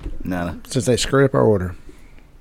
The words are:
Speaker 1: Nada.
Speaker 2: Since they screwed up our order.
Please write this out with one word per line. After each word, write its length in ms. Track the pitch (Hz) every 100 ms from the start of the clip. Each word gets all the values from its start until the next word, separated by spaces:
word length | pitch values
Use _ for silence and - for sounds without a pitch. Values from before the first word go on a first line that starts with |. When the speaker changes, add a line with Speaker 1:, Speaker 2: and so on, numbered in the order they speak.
| - -
Speaker 1:
Nada. 360 | 90 90 85 78 -
Speaker 2:
Since 160 | 131 117
they 120 | 117
screwed 260 | - 135
up 100 | 135
our 100 | 135
order. 320 | 113 101 90 - - - - - - -